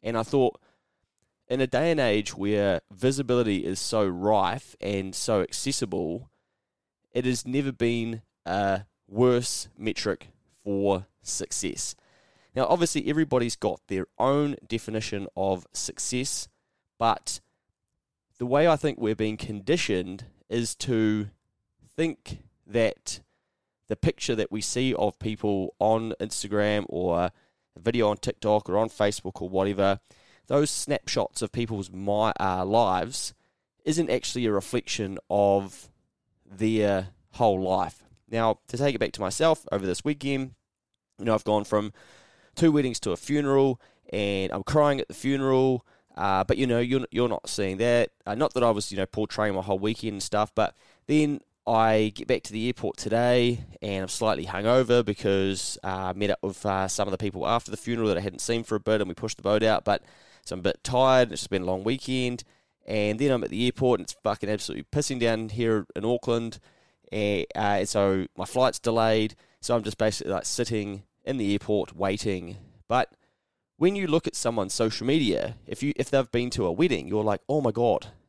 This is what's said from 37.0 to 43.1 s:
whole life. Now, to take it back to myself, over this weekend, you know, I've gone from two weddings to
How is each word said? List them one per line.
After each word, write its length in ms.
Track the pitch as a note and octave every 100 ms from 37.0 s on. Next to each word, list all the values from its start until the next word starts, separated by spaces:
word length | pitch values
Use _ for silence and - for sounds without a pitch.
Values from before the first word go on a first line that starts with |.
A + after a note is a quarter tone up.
| F#2+ - _
whole 300 | - A#2 F#2+
life. 420 | F#2+ F#2 F2 - _ _ _
Now, 300 | A2+ A2+ G#2+ _
to 100 | A#2+
take 180 | C#3+ A#2
it 40 |
back 120 | G#2+
to 80 | -
myself, 440 | G2 - D#3+ D#3 -
over 140 | G2+ F#2+
this 180 | F2+
weekend, 480 | - D3 C#3 C#3 C3 - _ _ _ _ _ _
you 60 | G2
know, 80 |
I've 100 | A2
gone 200 | - G#2+
from 300 | G#2 G#2+ G#2 - - - _ _ _ -
two 160 | E3
weddings 280 | D3 C3 A2+
to 100 | -